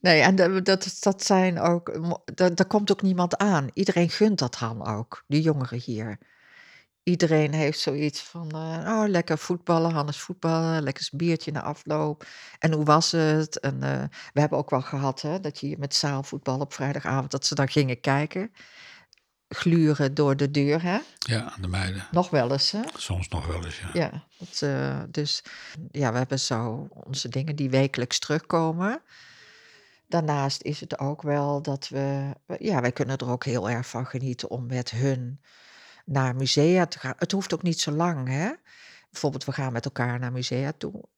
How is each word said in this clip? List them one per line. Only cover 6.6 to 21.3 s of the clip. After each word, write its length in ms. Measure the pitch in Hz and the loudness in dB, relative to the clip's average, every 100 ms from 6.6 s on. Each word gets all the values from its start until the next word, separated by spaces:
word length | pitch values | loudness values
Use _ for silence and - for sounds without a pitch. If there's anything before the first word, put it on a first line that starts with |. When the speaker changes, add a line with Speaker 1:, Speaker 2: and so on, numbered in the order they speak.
| - - _ _ | -20 -20 _ _
Speaker 1:
Iedereen 500 | - 175 175 156 151 | -2 2 4 4 4
heeft 260 | 156 147 151 | 2 0 0
zoiets 420 | - 139 151 147 | -2 0 -2 -4
van, 300 | - 170 165 | -14 -12 -10
eh, 340 | 156 160 165 165 | -8 -6 -6 -2
"Oh, 220 | 220 214 | 0 2
lekker 300 | 185 170 156 | 2 2 -2
voetballen, 540 | - 175 - 170 165 | -2 -4 2 2 4
Hannes 260 | 160 147 143 | 2 -2 -4
voetballen, 640 | - 180 165 165 165 165 | -8 -4 0 0 2 0
lekker 260 | 156 139 - | -2 -4 -8
een 60 | 139 | -2
biertje 340 | 170 160 - | 0 0 -2
na 100 | 151 | -6
afloop. 640 | - 147 - 151 151 147 - - - - | -6 -8 -4 -2 -2 -4 -10 -20 -20 -2
En 140 | 160 | 0
hoe 120 | 156 | 2
was 280 | 151 156 165 | 6 6 6
het?" 480 | 165 156 156 151 - | 2 4 4 2 -2
En, 220 | 139 135 | -4 -2
eh, 200 | 135 135 139 - - | -2 -2 -4 -10 -4
we 80 | - | 2
hebben 180 | 147 139 | 2 2
ook 120 | 139 | 0
wel 120 | 135 | 0
gehad, 400 | 131 139 135 131 | 0 -2 -2 -2
hè, 180 | 151 180 | -4 -4
dat 200 | 165 - | -6 -6
je 180 | 143 151 | -8 -6
met 160 | 143 | -2
zaalvoetbal 680 | - 147 139 135 135 - 131 | 0 0 -2 -4 -6 -4 -2
op 120 | 139 | -4
vrijdagavond, 580 | - 135 143 - 135 131 | -4 -4 -2 -2 -2 -2
dat 160 | 139 - | -2 -2
ze 80 | |
dan 140 | 143 135 | 0 2
gingen 320 | - 135 123 | 2 2 0
kijken. 500 | - 139 151 - 214 _ - - - - _ _ _ _ _ | 0 0 0 -4 -8 _ -20 -20 -20 -20 _ _ _ _ _
Gluren 680 | - - 165 156 147 139 | -2 4 6 6 4 2
door 220 | 147 147 139 | 4 2 4
de 140 | 143 | 2
deur, 320 | 143 143 156 | 2 2 2
hè? 160 | 175 196 311 - | 2 -2 -4 -10
Speaker 2:
Ja, 340 | - | -2